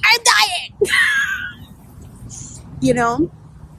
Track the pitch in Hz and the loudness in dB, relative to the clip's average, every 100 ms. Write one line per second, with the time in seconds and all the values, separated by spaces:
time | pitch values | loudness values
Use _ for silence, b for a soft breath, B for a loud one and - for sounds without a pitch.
0 | - 466 466 415 415 349 254 - 403 - | 4 4 4 2 2 0 -8 -2 0 2
1 | - - - 1077 1077 1077 1077 - - - | 2 2 0 -4 -8 -12 -18 -20 -20 -20
2 | - - - B B B - - 262 247 | -20 -18 -16 B B B -16 -2 2 4
3 | 233 247 339 - - - - | 2 2 -2 -4 -20 -20 -20